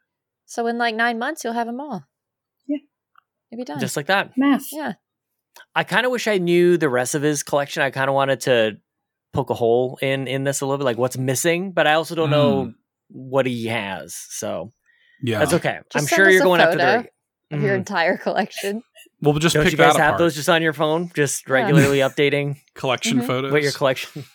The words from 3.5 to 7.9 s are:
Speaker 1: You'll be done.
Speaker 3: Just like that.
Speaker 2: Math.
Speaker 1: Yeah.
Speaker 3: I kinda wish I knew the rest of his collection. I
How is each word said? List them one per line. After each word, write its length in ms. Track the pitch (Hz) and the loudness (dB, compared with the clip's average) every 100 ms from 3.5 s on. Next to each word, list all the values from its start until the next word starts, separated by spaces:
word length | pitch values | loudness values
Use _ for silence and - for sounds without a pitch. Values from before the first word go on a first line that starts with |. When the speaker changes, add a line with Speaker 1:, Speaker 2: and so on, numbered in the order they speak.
Speaker 1:
You'll 80 | 226 | -14
be 60 | |
done. 160 | 254 294 | -10 -6
Speaker 3:
Just 160 | 202 - | -6 -4
like 100 | 147 | -2
that. 260 | 196 175 - | -2 -2 0
Speaker 2:
Math. 300 | 277 269 - | 0 0 -4
Speaker 1:
Yeah. 220 | 294 277 196 _ _ _ _ _ - _ | -10 -10 -10 _ _ _ _ _ -20 _
Speaker 3:
I 100 | - | -6
kinda 260 | 170 190 254 | -2 0 0
wish 160 | 247 220 | -2 0
I 120 | 208 | 0
knew 380 | 175 175 175 175 | 2 4 4 4
the 120 | 156 | 2
rest 260 | 123 123 | 0 0
of 80 | 156 | -2
his 200 | 147 147 | 0 -2
collection. 400 | - 147 143 - | -2 -2 -2 -2
I 80 | 139 | -2